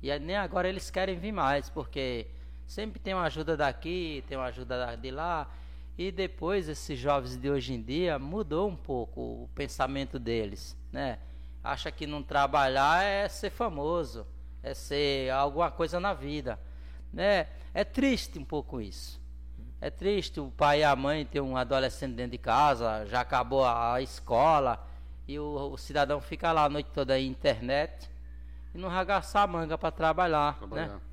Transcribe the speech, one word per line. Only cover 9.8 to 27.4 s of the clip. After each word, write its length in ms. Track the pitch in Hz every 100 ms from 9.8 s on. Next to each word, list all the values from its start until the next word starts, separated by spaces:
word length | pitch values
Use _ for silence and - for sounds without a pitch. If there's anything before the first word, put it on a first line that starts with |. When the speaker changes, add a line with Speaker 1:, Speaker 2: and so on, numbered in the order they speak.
| 131 139 135 131
Speaker 1:
deles, 560 | 117 117 107 101 - - -
né? 280 | 131 139 117 - - - -
Acha 260 | - 139 160
que 160 | - 151
não 160 | 147
trabalhar 800 | 135 143 139 147 139 131 139 170
é 280 | 196 196 202
ser 200 | - 208
famoso, 760 | - 233 147 147 170 143 117 104 - - -
é 120 | 131
ser 580 | 135 - 143 143 139 131
alguma 400 | 131 143 139 170
coisa 260 | - 165 175
na 160 | 196
vida, 460 | 165 139 147 127 107 - - - - -
né? 340 | 156 190 196 156 - -
É 120 | - 208
triste 520 | - 269 247 - 170
um 60 |
pouco 380 | 135 151 127 135
isso. 400 | 101 92 - - - - - - - -
É 100 | 135
triste 500 | - 185 202 - -
o 120 | 139
pai 300 | - 147 147
e 20 |
a 120 | 151 135
mãe 280 | 139 156 143
ter 140 | 147
um 160 | 139 127
adolescente 580 | 123 135 131 - 135
dentro 180 | 117 123
de 40 | 120
casa, 680 | - 117 147 127 117 107 104
já 160 | 123
acabou 420 | 123 135 120 135
a, 300 | 131 117 117 123
a 60 |
escola, 840 | 131 - - 120 151 156 135 113 - - - - -
e 120 | 143
o, 320 | 147 147 139
o 60 | 139
cidadão 420 | - 147 139 147
fica 320 | - 156 170
lá 140 | 165 147
a 40 |
noite 200 | 147 147
toda 200 | - 135
aí 100 | 131 135
na 60 |
internet 800 | 131